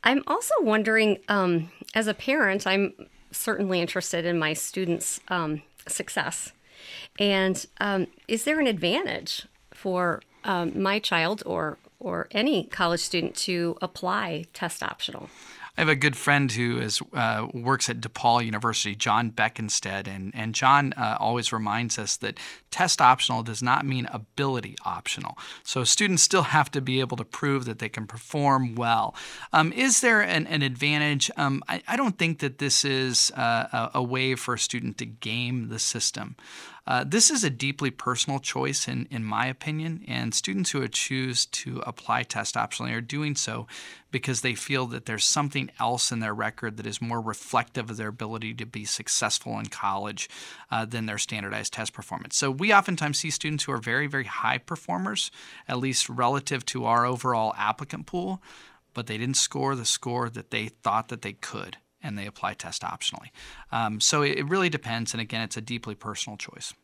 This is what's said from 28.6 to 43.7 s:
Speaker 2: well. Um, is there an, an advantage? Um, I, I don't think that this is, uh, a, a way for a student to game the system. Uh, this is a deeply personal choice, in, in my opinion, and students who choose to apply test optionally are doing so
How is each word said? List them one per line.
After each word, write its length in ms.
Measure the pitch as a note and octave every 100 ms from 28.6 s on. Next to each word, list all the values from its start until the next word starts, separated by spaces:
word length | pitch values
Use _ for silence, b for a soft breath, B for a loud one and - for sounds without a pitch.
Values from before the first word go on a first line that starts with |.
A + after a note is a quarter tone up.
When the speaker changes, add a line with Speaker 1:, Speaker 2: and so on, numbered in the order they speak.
| B2
Speaker 2:
well. 400 | A2+ A#2 A#2 A2 B B B B
Um, 200 | D#3 D#3+
is 280 | A#3 C4 A3+
there 200 | B3 G#3+
an, 260 | F#3 E3 D#3
an 140 | D#3
advantage? 680 | C#3 B2 C#3+ D3 D3 C#3+ - -
Um, 260 | C#3+ C3+ -
I, 140 | - -
I 100 | A#3
don't 220 | C4 F#3
think 220 | E3 D3+
that 180 | C#3 C3
this 260 | C#3+ -
is, 460 | C#3+ C3 C3 A#2 - -
uh, 320 | A#2+ A#2 -
a, 180 | A#2+ A2+
a 80 | C3
way 320 | B2 C3 C3
for 200 | B2+ -
a 40 | A#2
student 400 | - B2 B2+ -
to 80 | A#2
game 600 | A2+ A2 A2+ A#2+ B2+ A2+
the 100 | A2+
system. 580 | - A#2 - - A2 C3 B B B B -
Uh, 180 | B2
this 260 | C3+ G3+ -
is 140 | C#4
a 60 | F#3
deeply 400 | A#2+ C3+ C#3 C#3
personal 500 | - - A#2+ - C3+
choice, 480 | - C3 C3+ C#3 -
in, 180 | B2+ -
in 120 | B2
my 240 | A2 G#2+ B2+
opinion, 560 | C3 D#3 D#3 D#3+ E3 E3
and 260 | B2 A#2
students 380 | - - F#3+ F3+
who 140 | C#3+ A#2+
choose 580 | - - C3 C3 B2 -
to 340 | - C3 B2+ B2
apply 380 | - - A#2
test 320 | B2 A#2 A2 A#2
optionally 400 | A2 - A#2+ A#2
are 60 |
doing 340 | A#2 C#3+ D3+ C3+
so 320 | - A2+ A2+